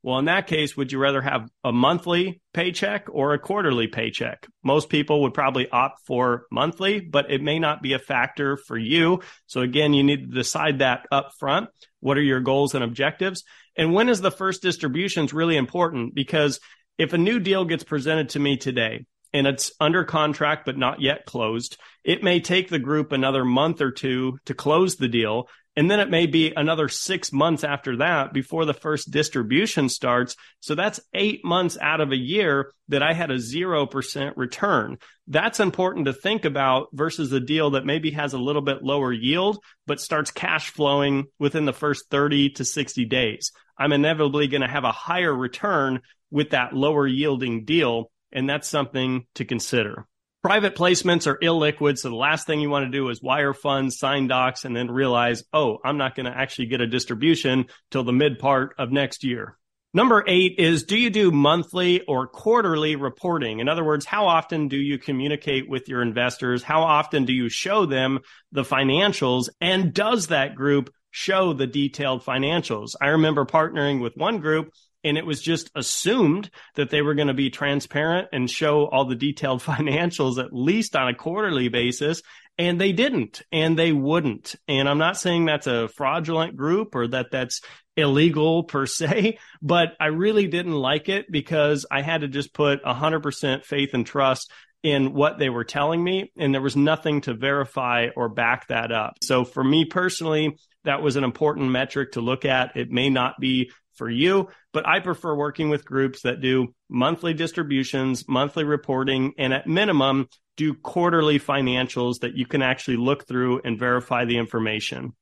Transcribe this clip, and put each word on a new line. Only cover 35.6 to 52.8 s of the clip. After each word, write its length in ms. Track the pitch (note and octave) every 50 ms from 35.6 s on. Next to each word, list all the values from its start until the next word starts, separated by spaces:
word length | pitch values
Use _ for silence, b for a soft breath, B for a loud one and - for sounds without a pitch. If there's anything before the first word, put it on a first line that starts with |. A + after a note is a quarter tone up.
| G#3 F3+ - - F#3 F#3 - F3+ D3
to 80 | C3+ B2+
think 320 | - - F#3+ A3 G#3+ -
about 440 | D#3 C3+ C#3+ C3+ C3+ C3 - - - -
versus 380 | C3+ D3+ D#3+ D#3+ - D#3 B2
a 80 | C3+ C3
deal 320 | B2 A#2 D3+ D#3+ D#3 D3
that 160 | C#3 C3+ B2+
maybe 240 | C#3 D3 D#3+ D#3 D#3
has 220 | D3 D3+ D3 C3+ C3+
a 40 |
little 240 | B2+ B2 C#3 D3 D3
bit 220 | C#3 C#3+ C#3 - C3
lower 280 | C3+ C#3 C#3+ C3+ B2+
yield, 520 | B2 A2 A2+ C3 D3+ F3 F#3+ G#3 G#3+ G#3 b b b b _
but 120 | - D3 C#3+
starts 300 | - - E3 D3+ D3 -
cash 400 | - - - - D#3+ D#3 - -
flowing 560 | - - D3 C#3 C#3+ C#3+ C#3+ C#3+ C#3 C3+ C#3 - _ _
within 260 | C#3+ C#3+ - D#3+ D3+
the 80 | C#3 B2
first 340 | - D3+ D3 C#3 - - _
thirty 400 | D3 C#3 C#3+ D3 C#3+ C#3+ C#3 C#3
to 140 | C#3 - C3
sixty 400 | - - D3+ C3 - - B2+ A#2+
days. 460 | A2 B2+ B2+ B2+ A2 A2+ - - - b b b b b
I'm 180 | - C3+ D3 D3
inevitably 560 | C#3+ C#3+ D#3 E3 D#3 D3+ C#3+ C#3 D3 D3 C3+
gonna 200 | C3+ C#3 C3 B2
have 140 | C3 C#3+ B2+
a 80 | A#2
higher 440 | A2+ - - - E3+ F3+ F3+ D#3+ C#3
return 640 | B2+ B2+ B2 - - - G#3 F#3+ D3+ C3+ C3+ C3 B2 b b b b _ _
with 220 | - C#3+ D3+ D3+
that 240 | - C3 B2 B2 -
lower 320 | C3 C#3 D3+ D#3 D3 C#3
yielding 580 | C3+ B2+ C3+ D3 D3+ C#3 B2 C3 A#2+ A#2 A2+ A2
deal. 460 | B2 D#3+ E3+ D3+ B2 A#2 A#2 A2+ - _ _ _ _
And 160 | - C3 B2+
that's 200 | C#3 C#3+ D3+ -
something 580 | - - D3 C#3 A#2+ - C3 C3 C3 B2+ B2+ B2 _ _
to 100 | - C3
consider. 600 | - B2+ A2 - - - A#2+ G#2+ G#2 G#2 - - _ _ _ _ _ _ _
Private 340 | - F#3 G3+ G#3+ G3+ F#3+ F#3
placements 500 | - F3 F3+ F3+ F3 - F3+ F3 E3 -
are 100 | D3+ C3+
illiquid, 600 | - E3 E3 E3+ E3 D3+ D3+ D3 - D3 D3 C#3
so 120 | B2+ - C3
the 60 | A#2
last 300 | A2+ C3 D3 D#3 D#3 -
thing 140 | - D#3 D3+
you 100 | D3 D3
wanna 200 | C#3+ C#3